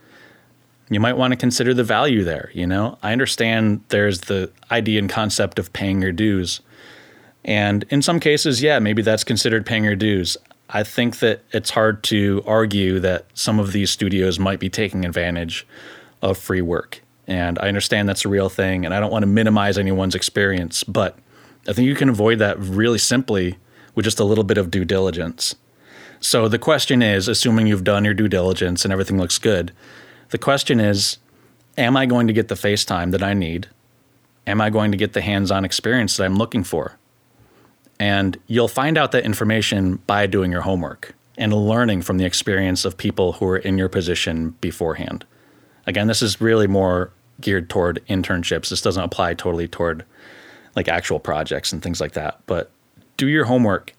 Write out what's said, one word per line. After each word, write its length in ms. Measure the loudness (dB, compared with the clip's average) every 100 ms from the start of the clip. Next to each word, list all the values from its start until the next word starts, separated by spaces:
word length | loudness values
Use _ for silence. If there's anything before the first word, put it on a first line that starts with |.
| _ -20 -20 _ _ _ _ _ _
you 100 | 0
might 180 | 0 2
wanna 180 | 0 0
consider 380 | 0 0 2
the 100 | 2
value 400 | 2 2 2 2
there, 260 | 0 -4 -8
you 140 | -6 -2
know? 300 | -2 -2 -4
I 100 | -4
understand 720 | -2 -2 0 0 2 2 0 0
there's 320 | 0 2 0
the 300 | -4 -4 -4 -8 -4
idea 280 | -2 2 0
and 100 | 0
concept 500 | -2 -2 -2 -2 -2
of 120 | -8
paying 280 | -4 -2 0
your 100 | 0
dues. 500 | 0 0 0 -2 -6 -12 -20 -20 -20 -20 -20 -20 _ -2
And 400 | 0 2 0 0
in 120 | 0
some 180 | 2 2
cases, 420 | 2 2 0 0
yeah, 180 | 2 2
maybe 220 | 2 2
that's 220 | 2 0
considered 420 | 0 -2 0 0 0
paying 180 | 0
your 120 | 0 2
dues. 420 | 2 0 0 -6 -12 -20 -8
I 140 | -4
think 360 | -4 -2 -2 0
that 240 | 0 0 _
it's 180 | -6 -2
hard 340 | 2 2 0
to 400 | 0 2 2 0 2
argue 540 | 2 2 2 0 2
that 260 | 0 -2 -6
some 260 | -6 -2 0
of 120 | 0
these 180 | 0 -2
studios 480 | -2 -2 0 0 0
might 220 | -2 -2
be 100 | -4
taking 360 | -4 -4 -2 -4
advantage 600 | -2 -2 -4 -6 -8 -12 -20 -20 -20 -20 _
of 160 | -4 -2
free 240 | -2 -2
work. 400 | 0 -2 -4 -14 _ _ -6
And 320 | -4 -2 -2
I 80 | -2
understand 420 | -2 -2 0 0
that's 160 | -2 0
a 40 |
real 200 | 0 0
thing, 360 | 0 0 0 -2
and 80 |
I 60 | -2
don't 120 | -2
wanna 160 | 0 2
minimize 500 | 4 4 4 2 0
anyone's 380 | 0 0 0 -2
experience, 680 | -2 0 0 0 -4 -6
but 340 | -4 -2 -2 -4 _ -20 -20 -14 -6
I 60 |
think 120 | 0 2
you 100 | 2
can 140 | 2
avoid 300 | 4 4 4
that 180 | 2 0
really 400 | -2 0 2 2
simply 600 | 2 2 2 0 0 -4 _ -20 -8
with 120 | -2 0
just 140 | 0
a 40 |
little 200 | 2 2
bit 140 | 2 2
of 140 | 0
due 140 | -2 0
diligence. 720 | 0 0 -2 -6 -6 -8 -8 _ _ _ -20 -20 -8
So 280 | 0 2 4
the 120 | 2
question 420 | 2 2 4 4
is, 260 | 4 4 2
assuming 400 | 0 2 4 4
you've 160 | 2
done 220 | 2 2 2
your 80 |
due 160 | 2 2
diligence 560 | 2 0 0 -2 -2 -2
and 60 |
everything 260 | -2 0 0
looks 200 | 0 0
good, 340 | 2 0 0 -8 -20 -20 -20 -20 _
the 80 | -4
question 420 | 0 0 2 2
is, 380 | 4 2 -2 -6 _ _ _ _ _ -2
am 200 | 2 2
I 80 | 2
going 220 | 2 2
to 60 |
get 140 | 2 0
the 80 | -2
face 300 | -2 -2 -2
time 260 | -2 -2
that 100 | -2
I 120 | 0
need? 340 | 0 -2 -6 -10 _ _ _ _ _ _ _ -4
Am 160 | 0
I 80 | 2
going 220 | 2 2
to 60 | 0
get 160 | 0
the 80 | -2
hands-on 440 | -2 0 0 0 -2
experience 500 | -4 0 0 0 0
that 60 |
I'm 140 | 0 0
looking 260 | 0 -2
for? 340 | -2 -4 -6 -10 _ _ _ _ _ _ _ _ _ -4
And 380 | 0 2 0 -2 -2
you'll 200 | 0 2
find 300 | 0 0 2
out 140 | 2
that 140 | 2 0
information 720 | -2 0 0 0 0 0 -2 0
by 180 | 0 2
doing 260 | 2 0
your 100 | -2
homework 540 | -2 -2 -4 -10 -16 -20 _ -4
and 160 | 0
learning 480 | 2 2 2 2 0
from 160 | 0 0
the 80 | 0
experience 600 | -2 0 0 0 0 -4
of 120 | -4
people 360 | -4 0 -2
who 140 | 0 -2
are 100 | 0
in 200 | 0 0
your 120 | 0
position 600 | 0 -2 -2 -2 -2 -4 -6
beforehand. 640 | -8 -4 -4 -4 -8 -10 -14 _ _ _ _ _ -4
Again, 220 | 0 0
this 140 | 0
is 200 | 0 0
really 260 | 2 4 4
more 440 | 2 2 0 -2 -8 _ -10
geared 280 | -2 -2 -2
toward 340 | 0 0 -2 -4
internships. 600 | -4 -2 -2 -2 -4 -4
This 120 | -4
doesn't 220 | -2 -2
apply 300 | -2 -2 -2
totally 340 | -2 -2 -2 -4
toward 380 | -4 -4 -4 -10 _ -20 -20 -20 -20 -10 -4
like, 100 | -2
actual 320 | -2 -2 -4
projects 540 | -2 -4 -4 -4 -6
and 100 | -6
things 160 | -6 -6
like 140 | -6
that. 260 | -6 -8 -10 -6
But 260 | -6 -6 _ _ _ _ -4
do 100 | 0
your 160 | 0
homework 500 | 2 2 2 0 -4